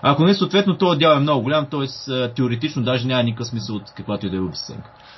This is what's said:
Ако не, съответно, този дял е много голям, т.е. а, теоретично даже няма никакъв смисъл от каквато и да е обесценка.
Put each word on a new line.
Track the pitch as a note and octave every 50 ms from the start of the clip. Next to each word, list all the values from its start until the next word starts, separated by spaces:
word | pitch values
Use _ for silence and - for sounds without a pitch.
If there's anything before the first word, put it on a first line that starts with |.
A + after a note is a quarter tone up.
| -
Ако | C#3 C#3+ C#3+ D#3+
не, | F3+ G3+
съответно, | G3 F#3 D3 F3 G3+ G3+ G3+ F3 C#3
този | G3 F3+ F3 C#3+
дял | D#3+ D#3+ D3+
е | C#3
много | C#3 D3 D3 C3+ A2
голям, | B2+ D3+ D#3 D3 C#3
т.е. | - C#3+ C3+ C3+ - - - C#3 C3
а, | B2+ B2+ A#2 A#2+
теоретично | - B2+ B2 A#2+ A#2 D3 C#3+ - - A#2
даже | A#2 B2+ B2+ A#2
няма | C3 B2+ B2+ A#2+
никакъв | A#2 A2 A#2 A#2
смисъл | - A#2 A2+ G2+ G2+ G#2+
от | G2+ - - -
каквато | - G2 G#2 G#2 G2+ -
и | G2
да | F2+
е | F#2+
обесценка. | F#2 F2 D#2+ - - - A#2 G#2+ - - - - - - -